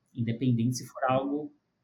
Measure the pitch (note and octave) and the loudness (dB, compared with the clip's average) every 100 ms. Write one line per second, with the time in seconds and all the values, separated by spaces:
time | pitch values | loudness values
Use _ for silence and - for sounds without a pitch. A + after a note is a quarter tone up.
0 | _ B2+ A2+ A2+ C3 A2+ A#2+ B2 - - | _ -4 -2 0 2 4 2 -2 -8 -4
1 | C3 C3 C#3 D3 D3 _ _ _ | 0 2 0 -4 -6 _ _ _